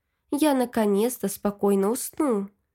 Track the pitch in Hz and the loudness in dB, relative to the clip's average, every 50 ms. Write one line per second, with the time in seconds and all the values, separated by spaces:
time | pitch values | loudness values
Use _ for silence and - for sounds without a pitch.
0 | _ _ _ _ _ - 294 277 302 302 277 262 247 247 - 240 220 208 202 196 | _ _ _ _ _ -6 -2 0 2 2 2 2 0 -2 0 0 2 2 2 2
1 | 220 247 247 - - 196 - - - 202 202 - - 202 202 196 196 202 240 - | 2 0 -2 -4 -6 -8 -6 -4 -4 -4 -4 0 0 2 2 2 2 0 0 -2
2 | - - - - 320 277 226 202 196 202 _ _ _ _ _ | -6 -10 -4 -2 0 0 0 -2 -4 -8 _ _ _ _ _